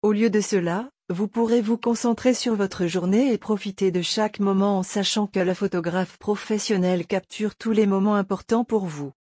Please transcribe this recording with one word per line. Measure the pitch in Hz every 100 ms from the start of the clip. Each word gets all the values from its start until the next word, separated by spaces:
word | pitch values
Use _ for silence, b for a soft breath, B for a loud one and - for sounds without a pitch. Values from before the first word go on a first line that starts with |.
Au | 208
lieu | 208 226
de | 208
cela, | 202 196 170 180 254 _ _
vous | 175 208
pourrez | 226 233 233
vous | 214 233
concentrer | 233 233 240 226 254
sur | 247 247
votre | 214 196 - 175
journée | 180 180 208 277
et | 226
profiter | - 214 208 190 190
de | 180
chaque | 170 - 214 208
moment | 196 196 202 196
en |
sachant | 185 208 190 220 208
que | 190
le | 185
photographe | 180 196 180 170 180 180 -
professionnel | - 208 - 214 - 202 180 185 170
capture | 196 - - 208 -
tous | 226
les | 214 208
moments | 196 202 208
importants | 196 190 - 226
pour | 233 220
vous. | 190 147 139 -